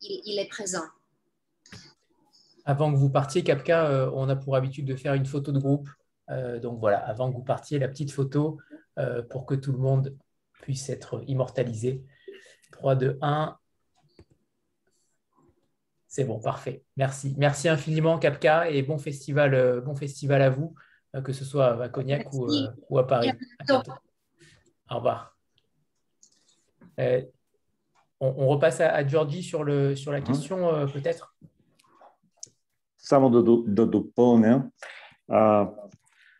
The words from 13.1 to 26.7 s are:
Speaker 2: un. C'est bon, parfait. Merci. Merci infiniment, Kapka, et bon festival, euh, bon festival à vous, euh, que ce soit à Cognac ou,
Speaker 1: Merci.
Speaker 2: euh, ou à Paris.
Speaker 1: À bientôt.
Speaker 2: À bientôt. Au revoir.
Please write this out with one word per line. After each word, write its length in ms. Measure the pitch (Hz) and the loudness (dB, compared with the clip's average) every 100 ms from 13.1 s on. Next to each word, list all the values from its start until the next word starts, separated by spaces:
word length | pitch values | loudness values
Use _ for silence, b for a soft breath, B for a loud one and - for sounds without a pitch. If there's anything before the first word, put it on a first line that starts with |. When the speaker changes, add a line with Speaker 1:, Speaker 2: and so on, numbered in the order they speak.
| 135 | -2
Speaker 2:
un. 360 | 147 151 156 - _ _ _ _ _ _ _ _ _ _ _ _ _ _ _ _ _ _ _ _ _ _ _ _ _ | -2 -2 -4 -8 _ _ _ _ _ _ _ _ _ _ _ _ _ _ _ _ _ _ _ _ _ _ _ _ _
C'est 160 | - 135 | -4 -4
bon, 140 | 110 | -4
parfait. 440 | 131 - - 135 _ - | -6 -6 -8 -12 _ -4
Merci. 380 | 135 - 139 135 | -4 -4 -6 0
Merci 320 | 143 139 170 | 2 2 2
infiniment, 480 | 156 156 156 160 165 | 0 0 0 2 2
Kapka, 520 | 165 139 165 156 170 | 2 2 4 4 2
et 120 | 143 | 0
bon 160 | 131 156 | 0 -4
festival, 560 | 156 139 - 143 143 | -6 -10 -2 2 4
euh, 280 | 131 127 123 | 6 4 2
bon 140 | 131 139 | -4 -8
festival 460 | 139 - 139 139 | -8 -6 2 4
à 80 | 135 | 4
vous, 240 | 127 160 - b b b 135 | 2 -4 -10 b b b -10
euh, 60 | |
que 100 | 135 | -8
ce 120 | 131 135 | -8 -4
soit 360 | 143 127 117 | 2 2 2
à 80 | 120 | -2
Cognac 440 | 135 127 143 - | -6 -4 -4 -4
ou, 120 | 139 120 | -6 -2
Speaker 1:
Merci. 160 | 151 - | -2 -2
Speaker 2:
euh, 60 | - - | -8 -2
ou 80 | 135 | 0
à 80 | 127 | 2
Paris. 220 | 127 120 | 2 0
Speaker 1:
À 40 | |
bientôt. 140 | 247 - - | -2 -10 -8
Speaker 2:
À 40 | 139 | 0
bientôt. 260 | 262 - - _ _ _ _ b b b _ - | 0 0 -14 _ _ _ _ b b b _ -10
Au 60 | 120 | -4
revoir. 420 | 120 117 - _ _ _ _ _ _ _ _ _ _ _ _ _ _ | -2 -2 -8 _ _ _ _ _ _ _ _ _ _ _ _ _ _